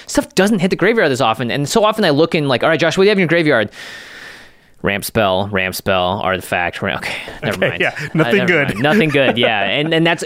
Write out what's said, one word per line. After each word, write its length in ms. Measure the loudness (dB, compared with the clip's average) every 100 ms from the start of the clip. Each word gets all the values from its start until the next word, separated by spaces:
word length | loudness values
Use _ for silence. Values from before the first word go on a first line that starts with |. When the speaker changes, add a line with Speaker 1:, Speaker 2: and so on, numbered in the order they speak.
| -6
Speaker 1:
stuff 260 | -4 -2
doesn't 260 | 0 2 2
hit 120 | 0
the 40 | 0
graveyard 360 | 0 2 2
as 100 | 2
often. 300 | 2 0 -2
And 180 | -2 0
so 140 | 2 2
often 180 | 2 2
I 40 |
look 240 | 2 2
in 140 | 0 0
like, 160 | 2
"All 60 | 2
right, 80 | 2
Josh, 180 | 2 2
what 60 |
do 20 | 2
you 40 |
have 60 | 4
in 20 |
your 60 | 2 2
graveyard?" 340 | 2 2 0 -6 -18 -18 -18 -20 -20 -20 -20 -20 _ -6
Ramp 220 | -4 -4
spell, 440 | -2 0 2 0 0
ramp 220 | -2 -2 -4
spell, 440 | -2 0 0 0
artifact. 580 | -2 -4 -2 -4 -4 -4
Ra-, 140 | -6 -6
okay, 200 | -8 -10 -12 -10
never 140 | -6 -2
Speaker 2:
Okay, 120 | -2
Speaker 1:
mind. 120 | -2
Speaker 2:
yeah, 80 | -4 -4
Speaker 1:
Uh, 100 | -4
Speaker 2:
nothing 240 | -2 0 2
Speaker 1:
never 100 | 2
Speaker 2:
good. 200 | 0 0
Speaker 1:
mind. 100 | 0
Nothing 260 | 0 2 2
good, 280 | 2 2 2
yeah. 240 | 0 0
Speaker 2:
<laughs> 20 |
Speaker 1:
And, 300 | 0 -2 0
and 120 | 2 2
that's, 180 | 0